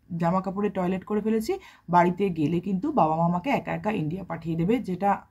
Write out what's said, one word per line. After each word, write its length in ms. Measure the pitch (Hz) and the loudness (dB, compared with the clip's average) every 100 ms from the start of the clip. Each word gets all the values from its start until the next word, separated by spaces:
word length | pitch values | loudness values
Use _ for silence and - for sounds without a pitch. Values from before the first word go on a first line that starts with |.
| - 170 | -12 -2
জামা 240 | 170 190 | 0 0
কাপড়ে 300 | 190 190 208 | -2 -2 -2
টয়লেট 340 | 190 180 190 | -2 -2 -2
করে 160 | - 214 | -2 -2
ফেলেছি, 380 | 214 226 220 392 - - - | 2 0 0 -4 -8 -18 2
বাড়িতে 400 | 175 175 175 196 | 4 6 4 0
গেলে 320 | 160 147 175 | 2 0 0
কিন্তু 320 | 196 185 294 | -2 -2 0
বাবা 240 | 262 160 160 | 2 2 4
মা 80 | |
আমাকে 260 | 170 175 285 | 2 0 -2
একা 220 | 233 - | -2 -2
একা 180 | 165 202 | -4 -4
ইন্ডিয়া 340 | 214 151 185 | -2 -4 -6
পাঠিয়ে 320 | 180 165 165 165 | -8 -8 -4 -2
দেবে, 220 | 170 262 | 0 0
যেটা 420 | - 170 202 196 - | -2 -2 0 0 -4